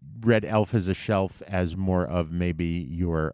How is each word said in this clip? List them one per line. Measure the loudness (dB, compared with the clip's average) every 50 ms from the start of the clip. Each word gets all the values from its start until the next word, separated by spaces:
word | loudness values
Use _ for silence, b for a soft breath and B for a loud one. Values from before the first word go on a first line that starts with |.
| -20 -18 -12 0
read | 4 4 4 4 4
Elf | 2 2 2 2 2 2
as | 0 0
a | 0
Shelf | -2 -2 -2 0 0 0 0 -2 -4 -10 -10
as | -4 0 0 0 0 0 -2
more | 0 0 2 2 0
of | 0 0 -2 -2 -2
maybe | -2 -2 -2 0 0 -2 -2
your, | -2 -2 -4 -4 -6 -4 -2 -2 0 0 0 -2 -2